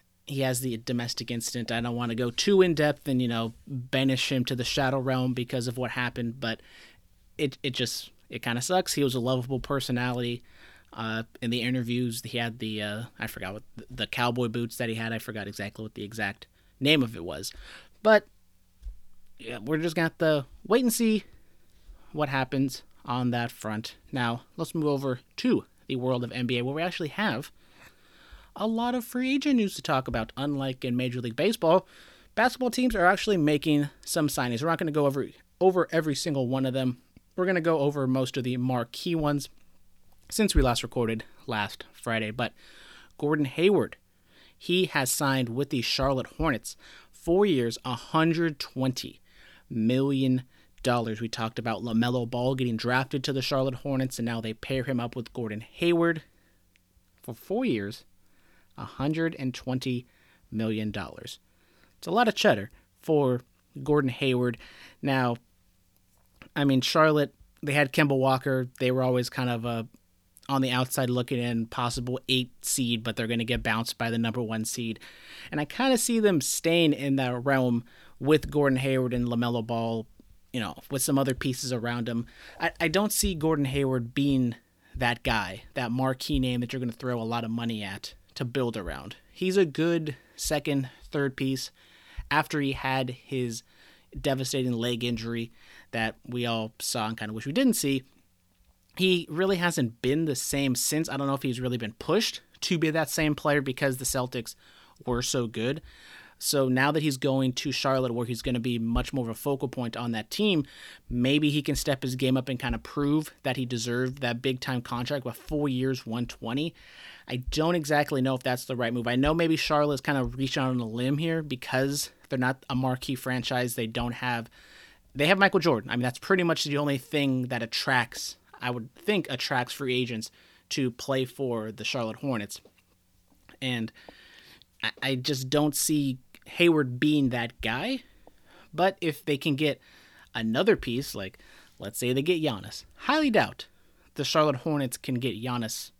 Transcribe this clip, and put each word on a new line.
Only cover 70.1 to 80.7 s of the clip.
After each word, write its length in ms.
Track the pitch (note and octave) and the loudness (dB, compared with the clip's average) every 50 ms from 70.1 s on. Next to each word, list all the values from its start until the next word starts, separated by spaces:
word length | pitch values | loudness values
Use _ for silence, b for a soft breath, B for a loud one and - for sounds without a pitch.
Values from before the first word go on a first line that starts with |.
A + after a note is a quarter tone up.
| _ _ _ _ _ - - - | _ _ _ _ _ -14 -6 -2
on 120 | C#3 C3+ | 0 2
the 100 | C3 B2+ | 2 2
outside 380 | B2+ B2+ B2+ B2+ - - C3 B2 | 2 2 0 0 0 0 0 2
looking 300 | B2 B2 B2 B2 C#3 A#2+ | 2 0 0 0 -2 -2
in, 260 | A#2+ A#2+ A#2+ A#2 A2+ | 0 0 0 -2 -2
possible 540 | A2 - - A#2+ A#2+ A#2 - A#2+ B2 B2 B2+ - - | -4 -4 -2 -2 -2 -2 -4 -4 -4 -6 -4 0 2
eight 240 | C3+ B2+ B2+ B2 - - | 2 2 2 0 -6 -10
seed, 420 | - - - - C3 A#2 A#2+ A2+ A2 | -6 -4 -2 0 0 0 0 0 -2
but 120 | A2+ A2 | -2 -4
they're 100 | - A#2 | -2 -2
gonna 200 | A2 A#2 A#2 A#2 | -2 0 0 0
get 180 | A2+ B2 A#2 - | 0 0 0 0
bounced 340 | A#2+ A2 A2+ A#2 - - - | 0 0 0 0 -2 -4 -4
by 140 | A#2+ A#2 | -2 -2
the 80 | A2+ A#2 | 0 0
number 220 | A#2 A#2 A2 B2+ | 0 0 -2 -2
one 240 | A#2+ G#2+ A2+ A2 A2 | -4 -4 -4 -4 -4
seed. 340 | - - - A#2+ A2+ A2 - B B B B B B B B B B | -4 -4 -6 -4 -6 -6 -8 B B B B B B B B B B
And 120 | B D3+ | B -4
I 40 | D3 | -4
kinda 320 | - - - B3 C4+ C4 A#3 | -4 -2 0 2 4 4 2
see 220 | - - A#3 A3+ | 2 2 2 4
them 220 | G#3+ G#3 F#3 D3+ | 4 4 4 4
staying 520 | - - - - - E3 E3 E3+ E3+ D#3 C#3+ | 2 0 -2 -2 0 2 4 6 6 6 4
in 220 | B2 C3+ C#3+ C3+ | 2 2 0 2
that 300 | C3+ C3 B2 B2 B2 A#2+ | 2 2 0 0 0 0
realm 400 | C#3 C#3 C3 B2+ B2 A#2+ A#2 A#2 B B B B B B B | 2 4 4 4 4 2 2 0 B B B B B B B
with 320 | C3 C#3 D#3 D3+ - - | 2 4 4 4 4 2
Gordon 260 | - D3 C#3+ C#3 C3+ B2+ | 0 2 4 4 4 2
Hayward 360 | C3 C#3 C3+ C3 B2+ B2 A#2+ | 2 2 2 2 2 0 0
and 140 | B2 A#2+ A#2+ | 0 0 0
LaMelo 380 | A#2 A#2 B2 A#2+ A#2+ A#2+ A2+ | 0 2 2 2 0 0 -2
Ball, 400 | A2 A#2 A#2 A#2 A2+ A2+ A2+ A2 - - - - - - - - - - | -2 -2 -2 -2 -2 -2 -4 -6 -8 -12 -20 -20 -20 -20 -20 -16 -8 -6
you 60 | B2+ | -4
know, 160 | A2 G2 | -4 -4